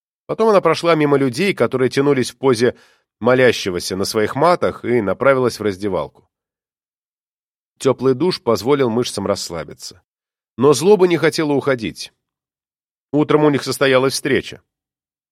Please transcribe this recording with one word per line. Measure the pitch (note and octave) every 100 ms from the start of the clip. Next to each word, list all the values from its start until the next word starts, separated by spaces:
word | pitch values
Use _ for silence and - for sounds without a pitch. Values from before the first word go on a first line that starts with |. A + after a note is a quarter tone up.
| _ _ -
Потом | D3+ A3
она | F#3+
прошла | E3 D3+ E3+ D#3
мимо | D3 C#3
людей, | C3+ A#2+ G3+
которые | - A#2 B2+ B2+
тянулись | C#3+ C#3+ C3 A2+
в | -
позе | C3+ A2+ A#2+ - _ _ _ -
молящегося | A#2 B2+ B2+ - G2 F2 - F#2+
на | F#2+
своих | A2 G#2+ C3
матах, | E3 F3 F#2+ -
и | A#2 A#2+
направилась | G2 F#2 C3 C3 A#2+ -
в |
раздевалку. | G#2 F#2 G#2 F2 C#2 _ _ _ _ _ _ _ _ _ _ _ _ _ _ _ _ -
Теплый | C3 B2 C3 B2+
душ | F3+ F#3
позволил | A#2 G#2 A#2 C#3+ B2
мышцам | A#2 A#2 - F#2+
расслабиться. | F#2+ - E2+ D2 - - F#2+ _ _ _ _ _ -
Но | C#3
злоба | B2+ F3+ G#3 F3+
не | E3
хотела | D#3+ E3 D3+
уходить. | C#3 C#3 B2+ F#2 - - _ _ _ _ _ _ _ _ _ _
Утром | D3 C#3+ D3+
у | D3+
них | C3+
состоялась | C#3 B2 C#3 B2+ C3
встреча. | - D3 G#2 - A2+ _ _ _ _ _ _ _